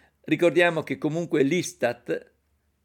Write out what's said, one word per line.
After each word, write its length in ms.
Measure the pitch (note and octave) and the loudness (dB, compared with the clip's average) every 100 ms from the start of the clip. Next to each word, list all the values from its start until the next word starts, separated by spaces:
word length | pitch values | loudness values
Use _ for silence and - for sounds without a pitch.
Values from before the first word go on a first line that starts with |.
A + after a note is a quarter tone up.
| _ _ | _ _
ricordiamo 600 | - D3+ E3+ D#3 F3 D#3+ | -4 2 2 4 2 2
che 160 | - C3+ | -6 -4
comunque 440 | D3+ D#3+ D#3+ D#3+ | -4 -4 -2 0
l'istat 920 | C3+ F3 - - A#2+ - - - - _ _ _ _ _ | 2 0 -4 -4 -4 -4 -8 -10 -10 _ _ _ _ _